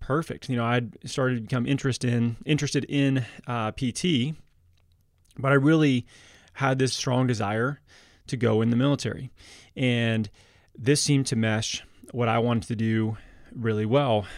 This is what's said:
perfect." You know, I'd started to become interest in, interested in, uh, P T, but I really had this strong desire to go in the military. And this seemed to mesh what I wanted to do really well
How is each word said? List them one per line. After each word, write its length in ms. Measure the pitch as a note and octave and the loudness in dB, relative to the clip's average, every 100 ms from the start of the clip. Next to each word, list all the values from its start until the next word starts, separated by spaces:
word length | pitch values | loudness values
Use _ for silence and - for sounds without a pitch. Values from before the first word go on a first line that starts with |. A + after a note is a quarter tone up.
perfect." 480 | - C#3+ D#3+ - - | -4 -4 -4 -8 -4
You 80 | A#2+ | -2
know, 80 | A#2 | 0
I'd 320 | A#2+ A2+ - - | 0 -2 -8 -8
started 260 | - B2+ B2+ | -2 0 -2
to 60 | |
become 240 | G#2+ B2+ B2 | -2 -2 0
interest 380 | C#3 C3+ A#2+ | 0 0 -2
in, 320 | B2 A#2+ A#2 A#2 - | 0 0 0 -2 -2
interested 400 | D3+ C#3+ C#3+ - | 0 0 -2 0
in, 340 | C#3+ C#3 C3+ A#2+ - - | 0 2 0 -2 -8 -8
uh, 240 | A#2+ A2 | -4 -4
P 220 | - B2+ | -4 -4
T, 400 | - F3+ C#3+ B2+ D#3 - _ _ _ _ _ _ _ _ - | -2 0 0 0 -4 -14 _ _ _ _ _ _ _ _ -4
but 160 | C3+ | 2
I 20 | C#3 | 4
really 500 | C#3+ D#3+ D3+ B2+ - - - - - | 6 4 4 2 -2 -12 -20 -20 -20
had 260 | - C3+ C3 | -4 0 2
this 140 | C3 | 0
strong 340 | - - B2 B2+ | -2 -2 0 0
desire 520 | A2 G2+ A2 B2 C#3+ _ - - _ - | 0 -2 -2 -2 -4 _ -20 -20 _ -10
to 100 | B2+ | -2
go 260 | A2+ A2 | 2 2
in 100 | A2+ | 2
the 40 | A#2 | 2
military. 540 | C#3 C#3+ - G#2 C3 - - - - - | 2 0 -2 -8 -10 -16 -20 -20 -16 -4
And 540 | B2+ A#2+ A#2 A2+ G#2+ - - _ _ - | 0 2 2 0 -2 -8 -20 _ _ -4
this 240 | A2 D3 | 0 2
seemed 240 | - C#3+ C3+ | 4 2 2
to 80 | A#2 | 0
mesh 480 | A2 G#2+ A#2 - - - - | 0 0 -2 -6 -12 -20 -12
what 180 | B2 A#2 | -4 0
I 100 | A2+ | 2
wanted 280 | A#2 A#2 - | 2 0 -2
to 80 | A2 | -2
do 420 | A2 A2 A2 A2 - - - | 0 0 0 -4 -12 -20 -18
really 320 | - A2+ G#2+ G#2+ | -6 -2 0 2
well 400 | C3+ C#3+ G#2+ G#2 | 2 4 2 0